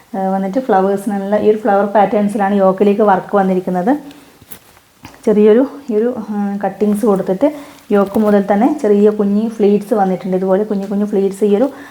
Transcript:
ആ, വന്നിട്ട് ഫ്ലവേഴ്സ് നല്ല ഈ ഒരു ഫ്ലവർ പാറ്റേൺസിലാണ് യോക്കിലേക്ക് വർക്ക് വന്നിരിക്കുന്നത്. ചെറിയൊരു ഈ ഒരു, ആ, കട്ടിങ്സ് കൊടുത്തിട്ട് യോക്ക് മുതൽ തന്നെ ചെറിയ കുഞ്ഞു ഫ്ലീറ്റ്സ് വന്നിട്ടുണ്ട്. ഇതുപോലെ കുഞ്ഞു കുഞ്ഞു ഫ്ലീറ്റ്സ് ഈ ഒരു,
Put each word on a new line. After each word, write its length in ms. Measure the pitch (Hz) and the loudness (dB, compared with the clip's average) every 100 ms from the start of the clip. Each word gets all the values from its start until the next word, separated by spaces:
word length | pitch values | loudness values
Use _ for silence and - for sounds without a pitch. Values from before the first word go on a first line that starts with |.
| _ 190 | _ -6
ആ, 120 | 190 | -2
വന്നിട്ട് 260 | 190 196 262 | -2 -2 -4
ഫ്ലവേഴ്സ് 500 | 262 190 190 196 202 | 0 2 2 -2 -4
നല്ല 300 | 202 196 208 | -6 -2 0
ഈ 100 | 208 | 2
ഒരു 60 | 214 | 2
ഫ്ലവർ 300 | 226 196 208 | 2 0 2
പാറ്റേൺസിലാണ് 680 | 214 196 208 202 208 196 | 2 2 0 -2 -2 0
യോക്കിലേക്ക് 480 | 202 190 190 202 202 | 2 2 2 2 2
വർക്ക് 340 | 208 185 - 202 | 2 0 0 0
വന്നിരിക്കുന്നത്. 600 | 190 185 185 180 185 294 - - - - - - _ _ _ _ - - - | 0 -2 -2 -2 -2 -2 -6 -20 -20 -20 -20 -20 _ _ _ _ -20 -6 0
ചെറിയൊരു 400 | 208 214 226 277 - - | 4 6 4 2 -4 -6
ഈ 60 | 214 | -2
ഒരു, 180 | 240 247 214 | -2 -4 -8
ആ, 280 | 208 202 202 | -6 -6 -4
കട്ടിങ്സ് 420 | 196 196 208 208 220 | -6 -2 -2 0 0
കൊടുത്തിട്ട് 720 | 190 185 190 294 - - - - | 0 -2 0 -2 -2 -12 -16 -2
യോക്ക് 260 | 202 196 220 | 0 2 0
മുതൽ 260 | 208 208 196 | 2 2 2
തന്നെ 260 | 202 185 - | 2 0 0
ചെറിയ 280 | 208 202 208 | 0 4 2
കുഞ്ഞു 380 | 208 202 208 226 | 2 0 0 -2
ഫ്ലീറ്റ്സ് 460 | 226 202 202 202 | 0 2 2 0
വന്നിട്ടുണ്ട്. 420 | 220 196 180 185 185 | -2 0 -2 -4 -2
ഇതുപോലെ 280 | 190 190 | 0 0
കുഞ്ഞു 220 | 214 196 196 | -2 -6 -4
കുഞ്ഞു 180 | 202 | -4
ഫ്ലീറ്റ്സ് 400 | 208 202 196 190 | -2 -2 -2 0
ഈ 120 | 208 202 | 0 2
ഒരു, 100 | 277 - - | 0 -4 -20